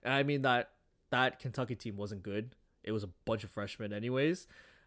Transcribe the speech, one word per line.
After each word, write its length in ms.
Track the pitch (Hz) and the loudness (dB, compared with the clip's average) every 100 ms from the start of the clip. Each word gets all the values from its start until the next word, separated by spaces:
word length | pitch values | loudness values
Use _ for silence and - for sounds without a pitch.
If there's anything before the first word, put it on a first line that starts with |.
And 100 | - | 0
I 80 | 139 | 2
mean 220 | 139 143 | 4 4
that, 260 | 135 123 - _ _ _ _ | 4 4 2 _ _ _ _
that 300 | 127 131 - | 2 2 2
Kentucky 340 | 131 120 120 | -6 -4 -4
team 240 | 117 117 101 | -4 -6 -6
wasn't 240 | 101 101 | -6 -6
good. 340 | 98 101 123 - _ _ | -4 -4 -4 -10 _ _
It 80 | - | -4
was 120 | 110 | -4
a 60 | 101 - - | -4 -6 -2
bunch 180 | 113 | -2
of 60 | 101 | -2
freshmen 420 | - 101 - 107 | -6 -8 -6 -6
anyways. 540 | 101 117 131 147 185 - - - - | -4 -2 2 2 0 -6 -20 -20 -20